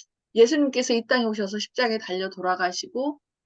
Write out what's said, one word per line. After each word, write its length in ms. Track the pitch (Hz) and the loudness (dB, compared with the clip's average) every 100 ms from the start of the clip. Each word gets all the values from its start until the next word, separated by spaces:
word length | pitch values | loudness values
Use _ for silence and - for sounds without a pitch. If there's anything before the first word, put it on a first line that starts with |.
| - _ _ 220 | -16 _ _ 6
예수님께서 580 | 233 302 277 254 254 | 6 6 2 0 0
이 120 | 233 226 | 0 0
땅에 200 | 254 226 | 0 0
오셔서 340 | 214 196 208 | -2 -4 -6
십자가에 380 | - - 240 220 | -8 -4 -2 -2
달려 320 | 214 185 190 | -4 -6 -6
돌아가시고 920 | 185 180 185 180 180 - 240 277 285 _ _ | -4 -4 -2 -2 -4 -8 -6 -6 -6 _ _